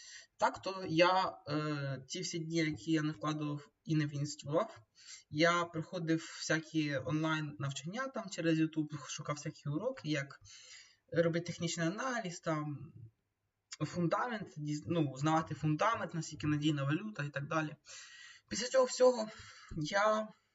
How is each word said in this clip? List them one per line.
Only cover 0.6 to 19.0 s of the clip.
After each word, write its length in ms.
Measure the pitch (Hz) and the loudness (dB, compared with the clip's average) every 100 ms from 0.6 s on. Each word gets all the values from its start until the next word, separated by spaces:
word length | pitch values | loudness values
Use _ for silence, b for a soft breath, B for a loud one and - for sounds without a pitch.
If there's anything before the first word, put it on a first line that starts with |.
то 240 | 185 - - | -6 -4 0
я, 500 | 160 180 185 - - - | 6 6 6 2 -2 -4
е, 540 | 151 151 147 139 131 - | -2 0 -2 -2 -6 -6
ці 140 | 180 | -6
всі 180 | 175 170 | -4 -4
дні, 180 | 160 165 | -2 0
які 340 | 156 147 165 | 0 0 0
я 100 | 156 | 2
не 100 | 151 | 2
вкладував 580 | 156 151 151 151 147 - _ | -2 -2 -2 -2 -4 -8 _
і 120 | - 156 | 0 2
не 80 | |
інвестував, 760 | 147 143 147 - 139 160 220 - - _ B B B | 2 0 -4 -6 0 0 0 -6 -20 _ B B B
я 360 | 151 165 175 170 | 2 4 4 2
проходив 680 | 160 - 185 160 160 - - | -4 -6 -4 0 0 0 -8
всякі 580 | - 160 - 160 147 135 | -2 -2 0 0 0 0
онлайн-навчання 1080 | 127 156 160 156 147 - 139 - 165 226 269 | 0 0 2 0 -2 -4 -4 -4 -6 -4 -4
там 220 | 233 202 | -4 -8
через 300 | - 165 160 | -2 2 4
YouTube, 480 | 160 156 151 143 - | 2 0 -2 -4 -8
шукав 280 | - 143 147 | -8 -6 -6
всякі 340 | 156 - 143 | -6 -8 -4
уроки, 400 | 151 240 269 156 | -2 -2 -4 -2
як 300 | 147 139 - B B B B B B - | -2 -4 -12 B B B B B B -4
робити 340 | 160 170 170 170 | 2 4 2 -4
технічний 420 | - 170 175 165 | -4 -4 0 0
аналіз, 520 | 214 262 240 180 - | 0 -2 -2 -4 -6
там, 520 | 170 156 151 135 - - - _ _ _ _ _ - - | -2 -2 -2 -6 -10 -16 -20 _ _ _ _ _ -14 -6
фундамент, 720 | 151 175 170 202 247 220 170 151 | -4 0 2 2 0 -4 -6 -8
діз-, 260 | 147 151 - | -4 -4 0
ну, 300 | 170 143 131 | 2 2 2
знати 380 | 156 160 160 151 | 2 2 2 -2
фундамент, 580 | 156 151 202 165 175 | 0 2 2 0 -2
наскільки 340 | 165 - 147 147 | -6 -6 -4 0
надійна 360 | 147 151 139 | 2 2 2
валюта 400 | 139 160 214 175 | 0 0 -2 -6
і 60 | 143 | -6
так 180 | 139 139 | -6 -2
далі. 280 | 156 151 151 - B B B B B - | -2 -2 -6 -16 B B B B B -8
Після 180 | - 494 | -6 2
цього 180 | - - | 4 4
всього 440 | - | 8